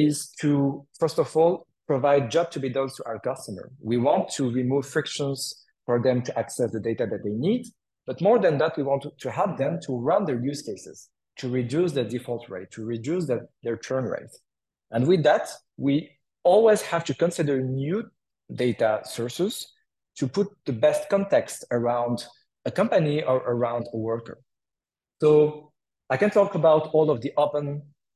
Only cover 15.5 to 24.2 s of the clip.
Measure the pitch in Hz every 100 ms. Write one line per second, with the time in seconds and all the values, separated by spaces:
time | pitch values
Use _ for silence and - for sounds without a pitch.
15.5 | - _ - 135 143 - _ _ _ 175
16.5 | 196 226 202 - 170 - 135 170 - 147
17.5 | 135 131 131 139 202 226 _ _ _ _
18.5 | 117 123 110 110 107 - - 120 - 196
19.5 | - - _ _ _ _ - 135 196 202
20.5 | _ - 113 151 151 - 196 196 123 -
21.5 | - - 120 117 120 120 120 - _ _
22.5 | _ - - 226 208 151 147 127 131 123
23.5 | 120 120 120 120 113 110 113